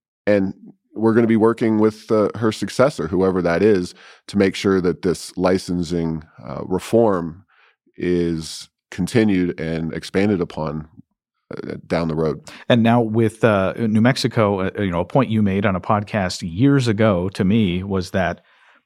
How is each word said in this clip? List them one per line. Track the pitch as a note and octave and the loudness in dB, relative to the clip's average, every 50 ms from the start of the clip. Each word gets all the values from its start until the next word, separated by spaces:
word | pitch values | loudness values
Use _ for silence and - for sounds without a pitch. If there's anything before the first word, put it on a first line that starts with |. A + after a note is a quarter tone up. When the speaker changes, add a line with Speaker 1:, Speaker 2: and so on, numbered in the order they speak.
| _ _ _ _ _ | _ _ _ _ _
Speaker 1:
And | - G#2 G2+ G2 F#2+ - - - - - _ _ _ _ | 0 2 2 2 -2 -4 -10 -16 -20 -20 _ _ _ _
we're | G#2 G#2+ A2+ A2 | -2 0 2 4
gonna | A#2 A#2 | 4 4
be | A2 A2+ | 4 4
working | A2 G#2 A2+ A#2 A2+ B2 A2+ A2 G#2+ | 4 4 2 2 2 0 0 2 2
with, | G#2+ A2 G#2+ - - - | 2 2 0 -2 -4 -2
uh, | A2+ G#2+ G#2 F#2 - | 0 2 2 0 -2
her | G2+ A#2 A2 | -2 -2 -2
successor, | G#2 - - G2 - - B2+ D3 - - D#2 | -2 -2 -8 -8 0 0 0 0 0 -2 -6
whoever | E2 F#2+ F2+ F#2 F#2+ F2+ F#2 E2+ | -4 0 0 2 2 2 0 0
that | E2+ E2+ E2+ G2 | 0 2 4 4
is, | A2 G#2+ F#2 F2+ F2 - - - - - _ _ - | 4 4 4 0 -4 -10 -16 -20 -20 -20 _ _ -6
to | - G2+ | 0 2
make | G2 G2 F2+ | 2 2 0
sure | - - G2+ F#2+ F#2+ | 0 0 0 0 2
that | F2 F2+ E2 - - | 2 0 -2 -2 -2
this | F#2 E2 - - - - | -2 -2 -2 -6 -12 -8
licensing, | F#2 F2+ F2+ F#2+ F#2+ - - F2 F2 F2 D2+ F2 E2+ E2 E2 D#2+ D#2+ D#2+ - _ - - | -2 0 0 0 0 -2 -4 -4 -4 -4 -4 -4 -4 -4 -4 -4 -6 -10 -14 _ -20 -16
uh, | B1+ C#2 C#2+ - | -14 -12 -12 -8
reform | - F#2 F2+ - - - A2 A#2 A2 G2 F2+ F2 E2 E2 F#2 G2+ _ _ _ _ _ _ _ _ _ _ | -6 -6 -6 -4 0 2 4 4 4 2 0 -2 -6 -10 -14 -20 _ _ _ _ _ _ _ _ _ _
is | - - F2 F2+ F2 F2 E2+ E2 D#2+ D#2+ D2 - - - - _ _ _ _ | -8 -4 -2 0 0 0 -2 -2 -4 -6 -10 -14 -16 -16 -20 _ _ _ _
continued | - - F2+ F2 - A#2+ A2 G#2+ G2 F2+ F2+ F2 - - | -8 -6 -6 0 2 2 4 4 2 2 0 -2 -4 -6
and | D2 D#2+ E2 D#2+ E2 D#2+ - | -6 -6 -6 -6 -6 -6 -8
expanded | E2+ - - - F#2+ G2 G#2 G#2 E2+ | -8 -10 -4 -2 0 0 2 0 0
upon, | E2+ D#2+ - - D#2 D#2 D2 D#2 D2+ D#2 _ - - _ _ _ _ _ _ _ _ _ - | -2 -4 -6 -8 -8 -6 -6 -8 -10 -12 _ -20 -20 _ _ _ _ _ _ _ _ _ -14
uh, | - - - - - - | -14 -12 -12 -12 -14 -8
down | - F#2 E2 E2+ E2 | -6 -4 -4 -2 -2
the | D#2 | -2
road. | D#2 D#2+ D#2 C#2 - - - - - - - | -2 -2 -2 -2 -6 -10 -18 -20 -20 -2 0
Speaker 2:
And | B2+ A#2+ A2 | 2 4 4
now | A2+ A#2 B2 A#2+ | 4 4 2 2
with, | A2 G#2+ A#2 A2+ G#2+ - - - | 0 0 0 0 0 0 0 2
uh, | A#2 G#2+ G2 F#2+ F#2 - | 2 4 4 2 0 -2
New | - A#2 A2 G#2+ A2 | -2 -2 0 2 2
Mexico, | A2+ B2 C3+ - - B2+ - A#2+ G#2+ G2+ G2+ F#2+ | 4 2 2 2 -2 -2 0 2 2 2 2 0
uh, | F#2 F#2+ - - | -2 -4 -4 -4
you | G#2 F#2+ | -4 -2
know, | E2+ E2+ | -2 -2
a | F2+ | -4
point | - - C#3+ B2 G#2+ | 0 0 -2 0 0
you | A2 A2 G#2+ | 0 0 0
made | G2 F#2+ G2 G2+ | 0 0 0 0
on | G#2+ F#2+ | 0 0
a | F2 | -2
podcast | - - A2 G#2 G2+ - - G#2+ F#2+ F2 - - | 0 0 0 0 0 -2 -4 -4 -2 -2 -4 -6
years | F#2+ F2+ E2 F#2 B2+ C#3 C#3 C#3 B2 A#2+ | -8 -8 -2 2 2 4 4 4 2 0
ago | G#2+ G2+ A2 A2 G2+ F2 F2+ G2 | 0 2 2 2 2 2 0 -4
to | - - G#2+ | -2 0 2
me | F#2 G#2 A#2 G#2+ F#2 F2 F2+ F#2+ | 2 4 4 2 2 0 -2 -4
was | G2 G2 F#2+ F2+ - - | -2 -4 -4 -4 -4 -2
that, | G2 F2+ E2+ F2 - _ _ _ _ _ _ _ _ _ | -2 -2 -2 -4 -6 _ _ _ _ _ _ _ _ _